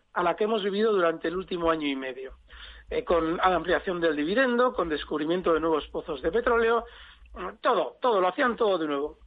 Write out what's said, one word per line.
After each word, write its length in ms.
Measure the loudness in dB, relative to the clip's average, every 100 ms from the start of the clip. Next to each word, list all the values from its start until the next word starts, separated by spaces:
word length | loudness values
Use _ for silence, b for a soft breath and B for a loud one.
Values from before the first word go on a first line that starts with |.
| _
a 100 | -2
la 140 | 0 0
que 80 |
hemos 180 | 0 0
vivido 300 | 0 0 2
durante 340 | 4 2 0 -4
el 100 | -4
último 340 | -4 -2 0
año 180 | 0 0
y 80 | -4
medio. 380 | -6 -8 -12 -16 -20 B B B B
Eh, 120 | -6
con 380 | 0 2 2 2
ampliación 600 | 2 2 2 0 0 0
del 140 | 0
dividendo, 580 | 0 0 2 2 2 0
con 160 | 0 -2
descubrimiento 640 | -4 -4 -4 -2 0 0
de 60 | 0
nuevos 300 | 2 0 -2
pozos 340 | -8 -8 -6
de 80 | -2
petróleo, 540 | 0 2 2 2 0 -2 B B B B -12 -12 -2
todo, 360 | 0 2 0 -2
todo, 200 | 0 2
lo 80 | 2
hacían 280 | 2 0 2
todo 220 | 2 2
de 80 | 0
nuevo. 320 | -2 -4 -8